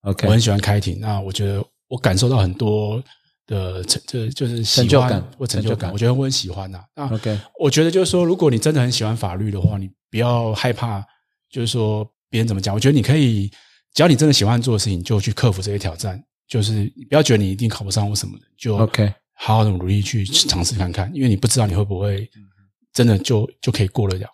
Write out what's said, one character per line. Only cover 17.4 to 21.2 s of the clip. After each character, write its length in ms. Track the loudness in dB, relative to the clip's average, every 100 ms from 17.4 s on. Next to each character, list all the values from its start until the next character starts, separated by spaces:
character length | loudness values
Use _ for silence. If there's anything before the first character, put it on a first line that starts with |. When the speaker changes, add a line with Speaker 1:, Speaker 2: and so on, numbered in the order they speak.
Speaker 2:
你 80 | 2
一 40 |
定 140 | 0 -2
考 160 | -2
不 60 | -4
上 180 | -2 -2
或 60 |
什 120 | -2 -6
么 120 | -12
的， 60 | _ _
就 220 | -2 2
Speaker 1:
OK。 340 | 2 2 0 0 _ _
Speaker 2:
好 160 | 0 2
好 60 |
的 80 | 4
努 160 | 0 0
力 160 | 0
去 220 | 0 -2
尝 400 | 0 0 0 0
试 100 | -2
看 160 | -2 -2
看， 180 | -2 -4
因 80 | 0